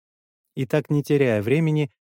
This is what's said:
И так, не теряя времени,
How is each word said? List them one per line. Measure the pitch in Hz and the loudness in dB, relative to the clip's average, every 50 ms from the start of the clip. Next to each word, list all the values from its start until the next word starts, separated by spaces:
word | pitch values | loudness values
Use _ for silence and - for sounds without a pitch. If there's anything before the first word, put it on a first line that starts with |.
| _ _ _ _ _ _ _ _ _ _ _ | _ _ _ _ _ _ _ _ _ _ _
И | 131 135 | -8 -4
так, | - - 151 143 - | -2 -2 -2 -2 -2
не | 151 147 | -2 -2
теряя | 139 - 147 143 139 123 113 104 | 0 0 0 2 2 2 0 0
времени, | 101 117 135 160 165 156 151 151 147 139 _ _ _ | 0 0 0 0 2 0 0 -2 -2 -4 _ _ _